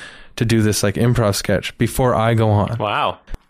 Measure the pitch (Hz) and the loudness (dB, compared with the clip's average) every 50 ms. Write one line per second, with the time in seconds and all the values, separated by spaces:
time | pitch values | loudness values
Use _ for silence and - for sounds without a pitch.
0 | - - - - - - - - 123 113 117 113 107 107 104 - - 104 95 - | -20 -20 -20 -20 -20 -12 -6 -4 -2 0 2 2 2 2 0 0 0 -2 0 0
1 | 113 120 120 120 113 101 98 - - - 98 - - - - - 120 107 - - | 0 2 2 2 2 0 0 -2 -2 -2 -2 -2 -2 -4 -4 -4 -4 -2 0 0
2 | 131 123 113 76 110 113 117 110 113 110 104 104 95 - 117 113 107 104 110 - | 0 2 2 2 2 2 2 2 2 2 2 2 0 0 -4 -4 -4 -2 -2 -2
3 | 135 98 90 - _ - - - _ | -2 -2 -4 -6 _ -12 -12 -12 _